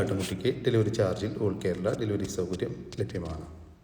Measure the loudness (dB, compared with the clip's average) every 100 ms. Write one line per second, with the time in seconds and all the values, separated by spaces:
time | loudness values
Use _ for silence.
0 | 8 2 0 0 0 0 4 4 4 4
1 | 2 2 -2 0 0 2 0 0 0 0
2 | 0 0 -2 -2 -2 -2 -4 -6 -8 -4
3 | -4 -2 -4 -6 -10 -14 -18 -20